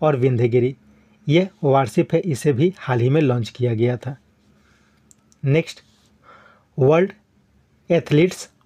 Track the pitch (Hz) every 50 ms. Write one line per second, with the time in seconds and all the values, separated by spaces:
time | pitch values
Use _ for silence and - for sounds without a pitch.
0 | 160 156 143 123 123 135 123 113 123 120 117 123 120 131 135 _ _ _ _ _
1 | _ _ _ _ - 143 147 175 190 190 _ - 160 139 135 135 131 107 - 175
2 | - - 165 165 - 180 131 - - 151 131 110 160 185 180 - - 139 127 117
3 | 120 131 143 160 156 127 123 120 110 - - - 123 120 113 107 117 123 123 -
4 | - 131 139 - _ _ _ _ _ _ _ _ _ _ _ _ _ _ _ _
5 | _ _ _ _ _ _ _ _ - 135 139 165 165 - - - _ _ _ _
6 | _ _ _ _ _ - - - _ _ _ _ _ _ - 147 131 139 156 170
7 | 190 202 - _ _ _ _ _ _ _ _ _ _ _ _ _ _ - 170 160
8 | - - 147 147 175 185 - - - - _ _ -